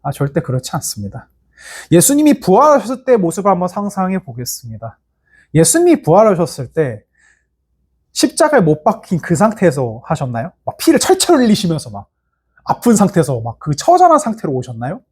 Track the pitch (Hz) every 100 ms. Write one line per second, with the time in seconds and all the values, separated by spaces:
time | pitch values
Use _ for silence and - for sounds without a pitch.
0 | 139 135 139 165 - 127 - 156 - -
1 | 98 117 - _ _ _ - - - 170
2 | 170 285 302 - - 190 302 277 202 254
3 | - 240 170 170 196 180 180 208 202 190
4 | 185 185 - 120 123 - 117 110 113 _
5 | _ _ _ _ _ 151 165 330 349 311
6 | 151 180 220 175 165 - 123 - 143 101
7 | _ _ _ _ _ _ _ _ _ _
8 | _ - 285 - 311 285 160 151 - -
9 | - 170 - 160 214 214 175 139 120 113
10 | - 160 135 117 131 _ - - - -
11 | - 370 - 311 240 214 180 156 120 101
12 | - _ _ _ _ _ - - 240 220
13 | 202 175 147 123 113 - - 143 - 349
14 | 359 302 233 214 170 127 123 113 123 220
15 | _